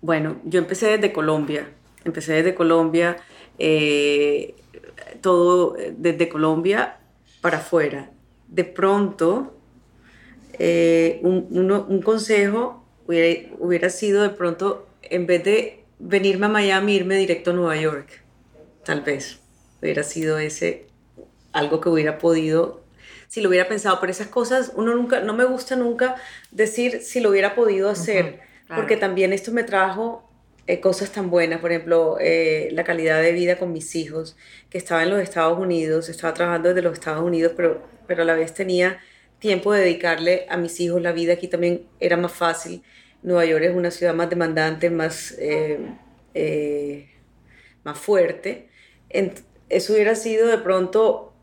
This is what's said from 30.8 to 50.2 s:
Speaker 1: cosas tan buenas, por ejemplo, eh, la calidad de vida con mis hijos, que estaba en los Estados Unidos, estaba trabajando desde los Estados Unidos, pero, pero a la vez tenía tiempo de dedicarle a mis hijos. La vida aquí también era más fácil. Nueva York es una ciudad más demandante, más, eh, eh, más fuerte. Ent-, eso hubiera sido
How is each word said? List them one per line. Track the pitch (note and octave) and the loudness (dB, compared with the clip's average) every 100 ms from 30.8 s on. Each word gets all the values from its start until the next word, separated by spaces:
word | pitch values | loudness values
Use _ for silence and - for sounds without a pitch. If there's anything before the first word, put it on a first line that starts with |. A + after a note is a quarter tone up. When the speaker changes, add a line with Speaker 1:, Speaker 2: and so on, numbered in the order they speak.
Speaker 1:
cosas | F#3+ F3+ G3 | 0 0 -4
tan | - F#3+ | -6 -2
buenas, | F3 E3 E3 | 0 0 -2
por | E3+ | -2
ejemplo, | E3+ E3 E3 E3 D#3 | -4 0 2 2 0
eh, | E3+ E3 D#3+ D#3 - | 0 2 2 0 -2
la | D#3+ | -4
calidad | E3+ E3+ D#3+ D#3 | -2 0 2 2
de | E3 | 2
vida | E3+ F3 F3+ | 2 0 0
con | F3+ | -2
mis | E3 D#3 | -6 -8
hijos, | E3+ D3+ D#3 D#3+ - - - _ | -8 -8 -8 -12 -16 -20 -20 _
que | F#3 | -12
estaba | F3+ E3+ | -2 0
en | E3 | 2
los | G3+ | 0
Estados | F3+ F3+ D#3+ E3+ | -2 0 2 2
Unidos, | F#3+ E3+ D#3+ D#3+ E3 | 0 -2 0 -2 -4
estaba | E3 E3+ | -6 -6
trabajando | D#3+ F3 E3+ E3+ | -2 0 2 2
desde | F#3 | 2
los | F3 | 0
Estados | E3 - D#3 | -2 -6 -4
Unidos, | E3+ E3+ E3 E3 | -2 2 0 2
pero, | E3+ D#3 - - - | 0 0 -8 -20 -8
pero | E3+ | -2
a | |
la | E3 | 2
vez | E3 D#3+ | 2 0
tenía | E3 F#3+ F3+ F3+ F#3 - - _ _ | -4 -2 2 2 0 -14 -20 _ _
tiempo | G#3+ F#3+ G3+ | 0 0 2
de | G#3 | 4
dedicarle | F#3 E3+ F3 D#3+ E3 F3+ F3+ | 4 2 0 0 2 0 0
a | E3+ | -4
mis | E3+ E3 | -4 -4
hijos. | F3 F3 | -2 0
La | F3 | 0
vida | E3+ E3+ | -2 0
aquí | F3 F3 | 0 0
también | F3 F3 F3 - _ | -2 0 -2 -6 _
era | F3 E3+ | 0 0
más | F3 | -2
fácil. | - E3+ E3 - F3 _ _ _ _ | -2 -2 -2 -8 -14 _ _ _ _
Nueva | - F3 | -2 2
York | E3+ D#3+ | 4 4
es | E3 F3+ | 2 0
una | F3 | -2
ciudad | E3+ F3 | 0 0
más | E3 E3+ | 0 -2
demandante, | F3 E3 D#3+ D#3 D#3+ E3+ | 0 -2 0 -2 0 -2
más, | E3+ D#3+ D#3 - - | 0 -2 -4 -12 -8
eh, | C#3+ D3+ D#3 D3 - - _ _ _ | -4 -2 -2 -4 -8 -14 _ _ _
eh, | D#3 D#3 D3+ D3 D3 C#3+ C#3+ C#3+ _ _ _ _ - - _ | -6 -4 -2 -4 -4 -6 -10 -16 _ _ _ _ -20 -20 _
más | - D3 | -14 -12
fuerte. | - G3+ E3+ - F#3+ A#3+ - _ _ _ _ | 0 2 2 0 -8 -10 -14 _ _ _ _
Ent-, | - F#3+ F#3+ - _ _ | -2 -2 -4 -20 _ _
eso | G3 F#3 | -2 2
hubiera | G#3+ G#3 | 2 4
sido | A3 | 2